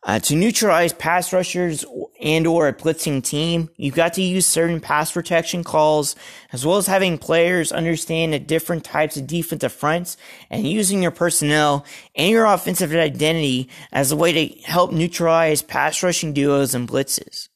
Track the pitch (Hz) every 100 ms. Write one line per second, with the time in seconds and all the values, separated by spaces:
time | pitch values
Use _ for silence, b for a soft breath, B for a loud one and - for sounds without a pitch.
0 | - 104 - 151 208 220 214 165 170 156
1 | 160 175 175 185 180 180 180 156 - -
2 | - _ 139 160 165 165 151 127 160 160
3 | - 139 - 147 160 170 160 _ - 135
4 | 165 165 185 185 170 - 165 165 - 151
5 | 156 - 170 170 165 175 165 156 151 151
6 | 143 - B B B 127 139 196 185 190
7 | 185 160 - 165 170 180 151 - 165 165
8 | - 165 165 151 135 160 160 170 - 147
9 | 156 147 131 170 165 160 127 - 147 170
10 | 175 - B B B - 147 208 196 196
11 | 175 - 175 160 147 151 151 143 143 B
12 | B - 165 226 220 190 185 185 175 160
13 | 156 139 156 165 147 127 131 B B -
14 | 135 151 170 160 156 - - 165 180 165
15 | 170 - 170 165 160 151 - - 143 151
16 | 180 170 160 143 143 143 135 123 120 123
17 | 135 - - - -